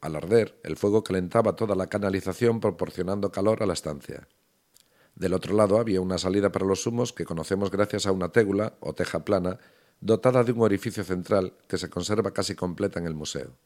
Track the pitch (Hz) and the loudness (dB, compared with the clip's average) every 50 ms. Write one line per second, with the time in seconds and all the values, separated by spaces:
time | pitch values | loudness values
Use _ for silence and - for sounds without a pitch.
0 | - 78 78 76 76 85 107 117 107 - - _ _ - 78 - - 104 101 110 | -8 -8 -8 -8 -4 2 4 4 2 2 -4 _ _ -8 -6 0 0 2 2 2
1 | 104 - 95 95 92 87 - 117 117 107 92 - 113 107 101 92 92 90 - 104 | 2 2 -2 -2 -2 0 2 2 2 2 2 0 -2 -2 0 -2 -2 -2 -2 -2
2 | 101 101 95 95 90 95 90 - 123 117 113 113 - 107 90 82 92 82 - - | -2 0 0 0 -2 -4 -4 0 2 2 2 2 0 -2 -2 -2 -6 -6 -4 -6
3 | 90 90 98 101 98 98 - - 95 107 110 - 110 98 85 - - - 76 71 | -4 -4 -4 -2 -4 -4 -4 0 0 0 0 0 0 -2 -2 -2 -4 -8 -8 -8
4 | - - - - - _ _ _ _ _ _ _ _ _ _ _ _ _ _ _ | -10 -14 -16 -16 -16 _ _ _ _ _ _ _ _ _ _ _ _ _ _ _
5 | _ _ _ - 90 92 87 92 - - 92 104 107 101 95 110 117 110 98 92 | _ _ _ -4 -2 0 0 0 -2 0 4 4 4 6 6 2 2 2 0 0
6 | 92 92 92 90 92 92 92 101 98 98 - 95 95 95 95 92 - 120 117 117 | 0 0 -2 -2 0 2 2 4 2 2 2 2 0 0 0 0 0 -4 -2 -2
7 | 123 120 - - 85 - 85 82 80 - 98 98 101 95 92 98 104 101 - 104 | -2 -4 -4 -8 -8 -6 -6 -6 -2 -2 -2 -2 -2 -2 0 0 0 0 0 -4
8 | 95 101 95 95 90 87 - 117 110 98 98 98 104 113 - _ - - - - | 0 0 0 0 -2 2 4 4 4 4 4 0 0 -2 -6 _ -10 -10 -4 -4
9 | 90 - - 85 78 - 104 95 87 92 92 - - - _ _ _ _ _ _ | -4 -2 -2 -6 0 0 0 2 2 0 -4 -6 -12 -20 _ _ _ _ _ _
10 | - 95 113 110 - 127 127 131 120 113 123 113 113 107 98 95 - 117 95 107 | 0 2 2 4 4 4 4 4 4 2 2 2 4 4 2 2 -2 -4 -6 -6
11 | 101 95 95 90 87 - 101 98 92 92 - _ _ _ - 92 92 90 - 90 | -4 -4 -4 -4 -2 2 2 2 2 0 -6 _ _ _ -6 -4 -4 -4 -6 -6
12 | 90 - 107 104 104 98 92 - 101 - 98 - - 92 87 73 101 101 - - | -2 -2 0 0 0 0 0 -2 -4 -4 -4 -4 -4 -6 -2 -2 -2 -2 -2 -4
13 | 85 85 80 78 76 - - 69 65 64 64 _ _ | -6 -6 -6 -6 -8 -8 -8 -8 -10 -10 -14 _ _